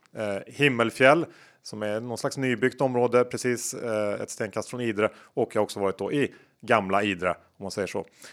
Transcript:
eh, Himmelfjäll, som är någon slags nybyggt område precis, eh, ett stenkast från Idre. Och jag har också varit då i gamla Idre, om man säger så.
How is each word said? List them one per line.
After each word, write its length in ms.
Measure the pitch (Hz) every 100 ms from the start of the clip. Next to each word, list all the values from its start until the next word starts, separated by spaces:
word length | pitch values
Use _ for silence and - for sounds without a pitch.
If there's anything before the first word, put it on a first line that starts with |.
| _ 117
eh, 200 | 107 98 -
Himmelfjäll, 720 | 123 143 120 117 - 131 160 165 - - _
som 200 | - 107
är 160 | 107 107
någon 180 | 123 113
slags 200 | 143 139
nybyggt 440 | 131 117 127 -
område 420 | 135 123 120 123
precis, 500 | 123 120 127 117 -
eh, 480 | - 120 107 104 104
ett 80 | 107
stenkast 400 | - 110 110 101
från 120 | 123
Idre. 280 | 120 104 107 -
Och 340 | - - 117
jag 80 | 110
har 20 |
också 160 | 101 -
varit 180 | 98 95
då 140 | 98
i 220 | 147 135 - _ _
gamla 420 | 113 113 95 98
Idre, 260 | 104 90 90
om 60 | 82 _ -
man 80 | 98
säger 160 | 95 92
så. 180 | 101 - _ -